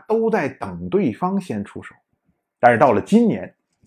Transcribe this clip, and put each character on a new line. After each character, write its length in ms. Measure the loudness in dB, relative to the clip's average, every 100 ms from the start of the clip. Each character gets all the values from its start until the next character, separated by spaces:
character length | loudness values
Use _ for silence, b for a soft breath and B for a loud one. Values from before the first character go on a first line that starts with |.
| -4
都 240 | 0 0
在 180 | 0 -2
等 400 | -6 -10 -8 -4
对 240 | 0 0
方 280 | -2 -4 -4
先 240 | -4 -8
出 180 | -8 -12
手。 120 | -18 -20 _ _ _ _ _ 0
但 100 | 2
是 60 | 4
到 140 | 4
了 80 | 2
今 260 | 2 2 4
年， 300 | 0 -6 _ _ _